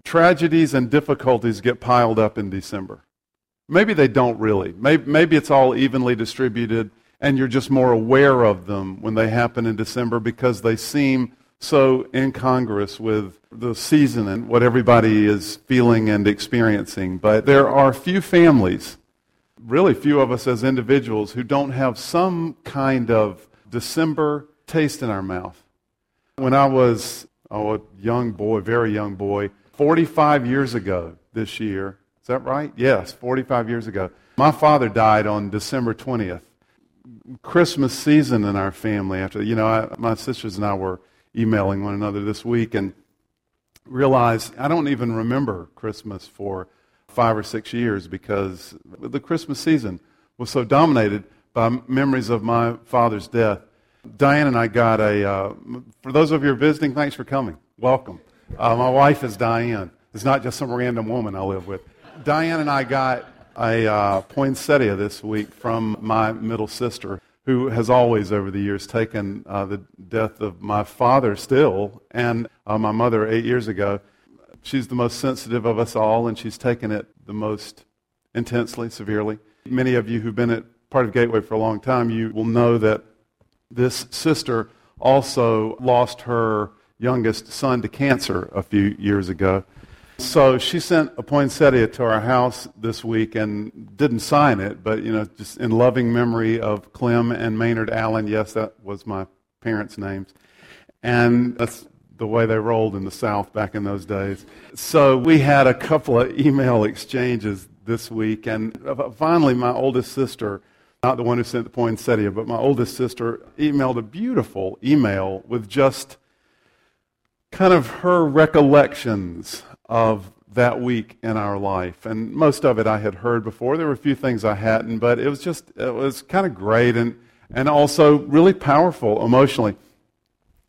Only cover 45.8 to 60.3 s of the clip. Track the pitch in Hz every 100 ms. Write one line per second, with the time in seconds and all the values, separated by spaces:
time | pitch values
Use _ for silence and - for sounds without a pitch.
45.8 | 110 104 110 95 - _ 101 95 92 _
46.8 | _ _ _ - 117 110 104 113 - 117
47.8 | 120 101 87 92 - 104 95 90 - -
48.8 | _ 92 120 131 - 165 165 139 - 156
49.8 | 110 90 - _ _ _ 120 135 117 139
50.8 | 160 131 107 101 - _ _ - 113 123
51.8 | 120 131 139 131 107 117 110 117 117 117
52.8 | - 123 117 107 90 117 113 98 - _
53.8 | _ _ - 110 139 143 147 120 113 110
54.8 | 117 110 107 104 101 98 98 - - 123
55.8 | 123 _ 131 135 156 156 143 127 147 151
56.8 | 151 131 143 - 131 139 117 78 _ _
57.8 | 120 131 - 87 _ _ _ - 120 117
58.8 | 127 131 143 143 131 98 117 117 120 110
59.8 | 90 _ _ 110 123